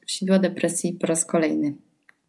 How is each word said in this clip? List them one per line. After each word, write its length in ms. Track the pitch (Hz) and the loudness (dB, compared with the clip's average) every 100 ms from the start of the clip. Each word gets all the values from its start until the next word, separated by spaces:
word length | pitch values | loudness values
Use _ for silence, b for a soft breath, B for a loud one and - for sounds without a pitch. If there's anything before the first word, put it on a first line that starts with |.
| - | -10
w 40 | |
sidła 280 | - 190 190 | -6 2 4
depresji 540 | 180 - 165 165 175 | 4 0 -2 0 -4
po 140 | - - | -2 -2
raz 180 | 160 | -2
kolejny. 500 | - 170 156 156 147 143 _ _ _ _ | 0 0 2 0 -2 -4 _ _ _ _